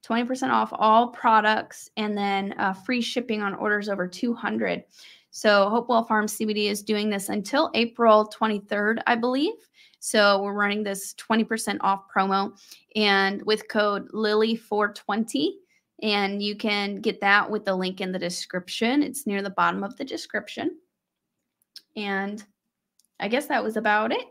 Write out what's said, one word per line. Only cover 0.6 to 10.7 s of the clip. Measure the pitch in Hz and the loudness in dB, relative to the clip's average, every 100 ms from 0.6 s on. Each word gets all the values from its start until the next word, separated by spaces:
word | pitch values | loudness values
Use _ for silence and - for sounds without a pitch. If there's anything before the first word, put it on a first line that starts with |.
| 220 | 0
all | - 214 220 240 | 2 6 6 4
products, | - 240 220 214 214 - - - - | 0 4 4 4 0 -2 -14 -14 -6
and | 214 208 | -4 -2
then, | 202 196 196 - | -2 -2 -4 -2
uh, | 202 | -2
free | 190 - 247 | -2 -4 -2
shipping | 233 - 240 214 | -2 -4 -4 -4
on | 202 | -4
orders | 190 214 208 208 | -2 0 0 -2
over | 196 180 | -4 -4
two | - 240 | -4 -4
hundred. | 233 214 220 202 175 - - - - _ | -2 -4 -2 -2 -4 -8 -20 -20 -20 _
So | - 220 202 196 | 0 4 6 4
Hopewell | 233 233 233 | 2 2 0
Farm | 226 214 214 | 2 0 0
C | - | -2
B | 220 | -2
D | 208 208 | 0 0
is | 202 | -2
doing | 208 208 214 | -2 0 0
this | 202 190 | -2 -4
until | 208 202 277 320 | -6 -2 0 0
April | 226 233 - 233 214 214 | 0 -2 2 6 6 4
twenty-third, | - 220 208 202 208 208 226 - | -2 -2 -2 -4 -2 0 0 0
I | |
believe. | 233 240 262 320 466 _ _ _ _ | 2 2 0 -2 -4 _ _ _ _
So | - 220 202 196 | 0 4 6 4
we're | 202 | 0
running | 202 202 | -2 0